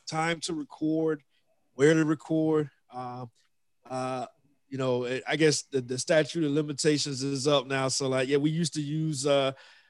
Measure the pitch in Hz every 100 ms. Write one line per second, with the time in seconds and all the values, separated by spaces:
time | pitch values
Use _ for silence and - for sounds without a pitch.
0 | - 156 165 165 160 156 143 - 156 160
1 | 160 156 _ _ _ _ _ - 143 160
2 | 156 156 - 160 156 156 143 _ _ 123
3 | 127 123 123 _ _ _ _ _ - 131
4 | 127 127 120 _ _ _ - 131 131 123
5 | 123 127 - 147 156 135 - 135 123 123
6 | - 160 151 170 147 143 151 139 156 147
7 | 147 127 139 139 131 147 127 135 131 -
8 | 135 131 131 143 151 160 165 151 143 156
9 | 156 139 143 139 135 131 - -